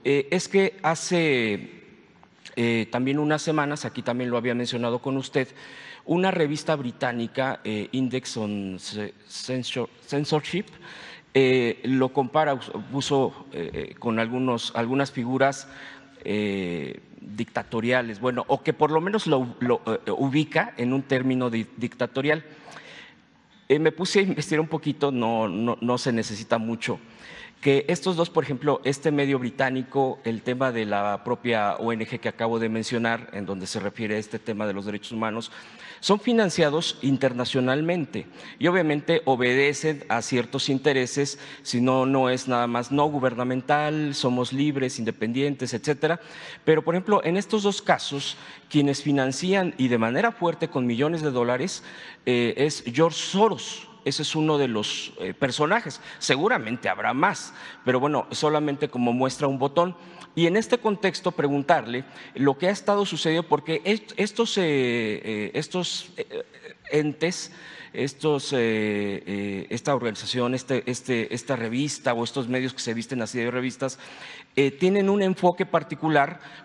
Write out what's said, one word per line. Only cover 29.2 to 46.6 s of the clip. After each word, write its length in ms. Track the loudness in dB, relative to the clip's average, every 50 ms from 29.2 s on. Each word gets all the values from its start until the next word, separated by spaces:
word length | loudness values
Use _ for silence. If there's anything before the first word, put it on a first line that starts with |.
| 2 2 2
británico, 800 | 0 0 -2 0 0 0 0 2 -2 -4 -2 0 2 2 2 0 -2 -4
el 180 | -4 -4 -2
tema 300 | -2 -4 0 0 0 0
de 140 | 0 0 -2
la 380 | 0 0 0 0 0 -2 -2 -2
propia 520 | -4 -4 -2 0 0 0 2 2 0 0
O 180 | 0 -2 -2 -2
N 120 | -2 -4
G 140 | -6 -6 -6
que 80 | -6
acabo 300 | -6 -4 -2 -2 0 0
de 120 | 0 0 0
mencionar, 600 | -2 -2 -2 -2 -2 0 0 0 0 -2 -4 -10 -10
en 120 | -8 -6
donde 220 | -6 -6 -6 -6
se 120 | -6 -6 -4
refiere 360 | -4 -6 -6 -4 -4 -2 -2
a 20 |
este 220 | -4 -4 -6 -10 -8
tema 260 | -6 -6 -6 -4 -4
de 80 | -4 -4
los 120 | -4 -6
derechos 260 | -6 -8 -8 -10 -8
humanos, 400 | -6 -4 -4 -2 -4 -6 -8 -10 -14 -18 -20 -20 -20 -20 -20 -20 -16 -6
son 200 | 2 2 2 2
financiados 800 | 4 2 4 4 4 4 4 4 4 4 4 2 -2 -2 -4 -2 0
internacionalmente 1200 | 0 2 2 2 0 0 0 -2 0 0 2 2 2 2 2 2 0 0 0 -2 -4 -6 -8 -8 -10 -14 -18 -18 -18 -6
y 80 | 0 2
obviamente 560 | 4 4 4 4 4 2 0 2 2 2 2 4
obedecen 800 | 2 2 2 4 4 4 4 4 4 2 0 -2 -2 -2 -2 -2 -2
a 140 | -2 -2 0
ciertos 460 | 0 0 0 0 0 -4 -4 0 0
intereses, 680 | 0 2 2 2 2 2 0 0 0 -2 -2 -2 -4 -10 -14 -16 -18 -14
si 180 | -8 -4 0 2
no, 280 | 4 4 4 4 4
no 240 | 4 4 4 4 2
es 160 | 2 0 0
nada 180 | 0 0 2 2
más 260 | 0 0 -2 -2 0
no 140 | 2 2 2
gubernamental, 1120 | 2 2 0 0 0 0 0 -2 -2 -2 -4 0 2 2 2 2 0 -2 -2 -2 -2 -2
somos 360 | 0 0 0 2 2 0 -2
libres, 460 | 0 0 0 2 2 0 -2 -2 -2
independientes, 800 | -4 -4 -4 -2 -2 -4 -2 0 0 0 -2 -2 -4 -4 -4 -4
etcétera. 440 | -4 -2 -2 0 2 2 0 0 -2 -4 -12 -18 -18 -16 -16 -18 -2